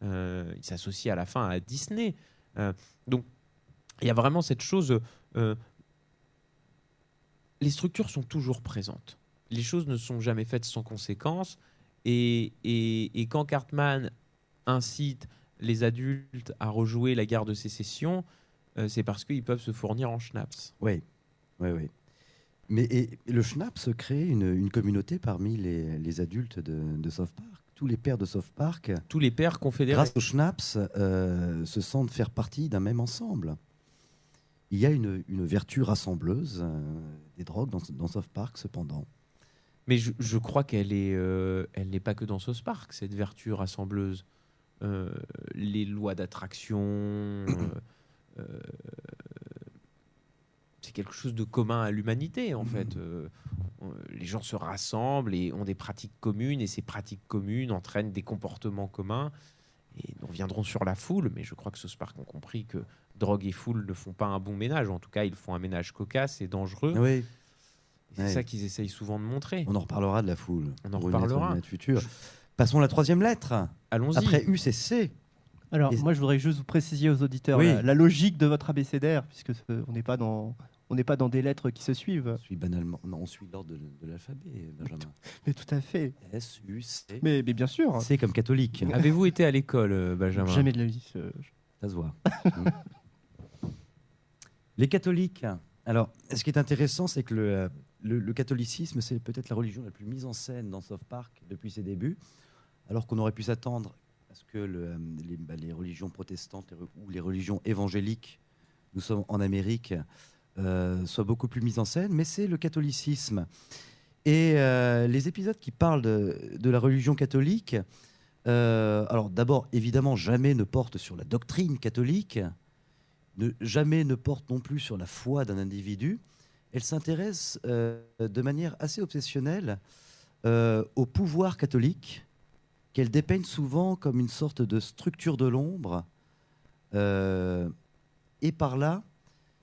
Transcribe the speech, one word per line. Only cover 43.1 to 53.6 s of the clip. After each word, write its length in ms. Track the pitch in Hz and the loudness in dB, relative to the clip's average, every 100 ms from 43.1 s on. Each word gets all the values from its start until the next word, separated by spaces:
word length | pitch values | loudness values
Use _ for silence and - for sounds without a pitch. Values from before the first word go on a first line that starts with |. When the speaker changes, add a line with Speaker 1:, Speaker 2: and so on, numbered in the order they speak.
Speaker 1:
vertu 380 | 101 101 - 113 | -4 -6 -6 -6
rassembleuse. 720 | 101 95 - 95 101 98 92 - _ _ _ _ - | -4 -4 -6 -6 -2 -2 -4 -12 _ _ _ _ -8
Euh, 280 | 101 98 92 - - - - | -6 -4 -6 -8 -10 -14 -12
les 300 | - 104 104 | -6 -2 -2
lois 300 | 101 104 104 | -2 -4 -4
d'attraction, 640 | 95 90 - 95 - - 107 | -4 -6 -8 -12 -12 -6 -2
euh, 640 | 101 104 104 104 104 101 98 90 85 - - _ _ _ _ - | -2 -2 -4 -4 -6 -6 -2 -2 -4 -8 -14 _ _ _ _ -16
euh, 220 | - - - - - - - - - - - - - - _ _ _ _ _ _ _ _ _ _ | -14 -14 -16 -18 -18 -18 -18 -20 -20 -20 -18 -20 -20 -20 _ _ _ _ _ _ _ _ _ _
c'est 100 | - | -14
quelque 200 | - 98 | -10 -10
chose 220 | - 131 | -8 -6
de 100 | 113 | -6
commun 380 | 110 - 110 117 | -4 0 0 0
à 80 | 107 | 0
l'humanité, 640 | 107 107 113 156 - 240 | -2 -2 -2 -4 -4 -4
en 80 | 123 | -4
Speaker 2:
Mhm. 40 | 110 | -4
Speaker 1:
fait. 280 | 107 92 92 | -4 -4 -6
Euh, 320 | 85 85 76 - - 87 | -8 -10 -12 -14 -12 -8